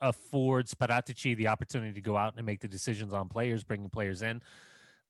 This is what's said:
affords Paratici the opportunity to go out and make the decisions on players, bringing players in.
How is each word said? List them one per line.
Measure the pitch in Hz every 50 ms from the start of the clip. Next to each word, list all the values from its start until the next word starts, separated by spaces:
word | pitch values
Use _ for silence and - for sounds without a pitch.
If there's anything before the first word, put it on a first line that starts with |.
affords | 135 131 117 - - - - 139 131 131 131 127 123 - -
Paratici | - 127 117 117 123 - - 123 - - 131 120
the | 110 110 107
opportunity | 107 107 - - - 127 113 107 101
to | 101
go | 98 107 104
out | 101 104 110 -
and | 117 117
make | 110 104 95
the | - 104
decisions | 98 95 - - 113 101 107 101 101
on | 98 95 90
players, | - 113 120 123 117 113 -
bringing | - 110 101 101 95
players | - 110 104 98 95 90 110
in. | 113 113 120 - - - - - - - - - - - _ _ -